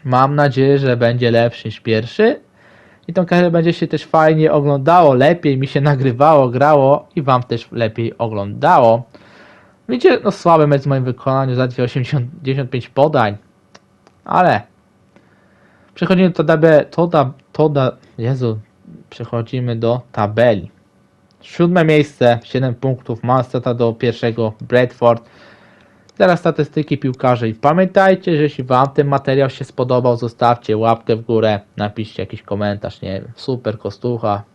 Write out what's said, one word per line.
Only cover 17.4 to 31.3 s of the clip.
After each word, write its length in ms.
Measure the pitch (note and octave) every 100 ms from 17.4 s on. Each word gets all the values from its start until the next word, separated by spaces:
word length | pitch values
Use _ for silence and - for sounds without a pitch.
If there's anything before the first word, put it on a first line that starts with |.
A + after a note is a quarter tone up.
| _
to 180 | - D#3
da-, 220 | C#3+ C3 - _ -
Jezu, 420 | A#2 C3 B2 A2 - _ - E3 _
przechodzimy 680 | - A#2+ A#2 A#2 B2+ B2 A#2
do 260 | A2+ B2 -
tabeli. 600 | - G#2 G#2+ B2 G#2 E2 _ _ _ _ _ _ _
Siódme 440 | - - E3+ F3+ D#3+
miejsce, 540 | D3+ D3 _ B2 A#2
siedem 320 | - C3 B2+ A#2+
punktów, 480 | C3+ B2 - A2+
Manchester 520 | A#2+ C3 B2 C3 B2+ A#2+
do 180 | A#2
pierwszego, 600 | A2+ B2 A2+ A#2+ A2+ A2 G#2+
Bradford. 680 | A#2+ B2 B2 - A#2 A#2 _ _ - _ _ _ _ _ _ _
Teraz 220 | F#3+ E3+
statystyki 580 | E3+ D#3+ D3 - D3 C#3+
piłkarzy 520 | C3+ B2+ B2+ B2 A2+
i 40 |
pamiętajcie, 840 | A2 C#3+ E3+ F#3 F#3+ F#3+ F#3 F#3 D#3
że 60 |
jeśli 200 | D3 -
wam 260 | B2+ B2+ C3+
ten 180 | C3+ C#3+
materiał 420 | C#3 - C3+ C3+
się 160 | - C3
spodobał, 520 | - B2+ B2 B2 A#2
zostawcie 600 | A#2+ - A#2+ A#2+ - G#2+
łapkę 380 | A2+ A2+ - A2+
w 60 |
górę, 380 | A2+